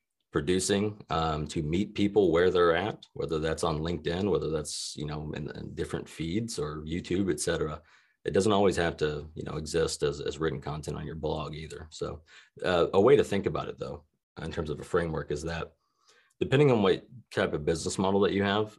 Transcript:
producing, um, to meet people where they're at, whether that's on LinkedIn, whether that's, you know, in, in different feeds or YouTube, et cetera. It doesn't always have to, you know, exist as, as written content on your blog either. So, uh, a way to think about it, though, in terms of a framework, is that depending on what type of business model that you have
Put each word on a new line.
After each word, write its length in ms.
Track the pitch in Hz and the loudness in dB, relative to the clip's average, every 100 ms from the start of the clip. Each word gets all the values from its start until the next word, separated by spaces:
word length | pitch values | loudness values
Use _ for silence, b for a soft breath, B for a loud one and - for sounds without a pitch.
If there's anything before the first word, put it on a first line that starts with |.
| b _ _ | b _ _
producing, 680 | 82 73 92 - 101 107 107 - | -2 0 0 2 0 0 -4 -4
um, 360 | 80 80 78 76 | -2 0 -2 -4
to 140 | 85 | -4
meet 340 | 76 87 104 - | -2 0 -2 0
people 360 | 101 104 92 | 2 4 4
where 180 | 82 90 | 6 4
they're 260 | 90 85 82 | 6 4 4
at, 300 | 104 - - | 0 -6 -12
whether 260 | - - 80 | -8 -4 -2
that's 240 | 80 80 | -2 -2
on 160 | 85 76 | -2 -2
LinkedIn, 500 | 82 80 76 87 101 | -2 -4 -4 -2 0
whether 200 | 76 73 | 0 0
that's, 440 | 78 76 - - - | -4 -4 -8 -8 -8
you 80 | 73 | -8
know, 260 | 73 76 - | -6 -8 -8
in, 140 | 76 | -8
in 220 | - - 73 | -10 -10 -8
different 340 | - - - | -6 -6 -8
feeds 480 | - 80 101 117 - | -8 -4 -4 -4 -6
or 220 | 76 76 | -6 -6
YouTube, 500 | 78 85 - 90 95 | -6 -6 -2 0 0
et 80 | - | -2
cetera. 420 | - 82 78 76 _ b b b - | -2 -2 -2 -6 _ b b b -2
It 80 | |
doesn't 180 | 98 101 | 2 4
always 240 | 98 98 87 | 4 4 4
have 220 | 85 78 | 0 0
to, 300 | 76 73 78 - | -2 -4 -8 -10
you 80 | |
know, 120 | 76 73 | -8 -8
exist 480 | 78 82 80 - | -2 0 0 0
as, 160 | 73 - | -2 -2
as 180 | - 73 | -6 -4
written 220 | 80 78 | -4 -4
content 380 | 71 78 76 76 | -6 -8 -6 -6
on 80 | 76 | -8
your 100 | 80 | -6
blog 400 | 78 78 73 76 | -4 -4 -6 -10
either. 320 | 78 - 80 | -12 -14 -14
So, 320 | - 78 78 _ B B - | -8 -8 -8 _ B B -6
uh, 240 | - 87 82 | 0 2 4
a 60 | 95 | 6
way 160 | 113 143 | 8 8
to 80 | |
think 220 | - 98 90 | 6 0 -2
about 240 | 73 69 | -4 -6
it, 100 | - | -8
though, 240 | 64 71 _ _ _ - | -10 -10 _ _ _ -12
in 100 | 78 | -8
terms 180 | 78 78 | -6 -6
of 100 | 69 | -6
a 20 | |
framework, 480 | - 90 85 76 - | -2 0 0 -2 -4
is 100 | 73 | -6
that 280 | 80 82 - _ _ _ b b b b | -4 -6 -8 _ _ _ b b b b
depending 300 | 92 131 147 | 2 6 6
on 140 | 117 | 6
what 240 | 98 85 - - - | 6 4 0 -20 -6
type 200 | - 87 | 0 0
of 120 | 80 76 | 0 0
business 320 | 82 - - | 0 -2 0
model 220 | 95 98 | 2 4
that 140 | 98 | 4
you 100 | 98 | 2
have 340 | 101 104 107 | 2 2 0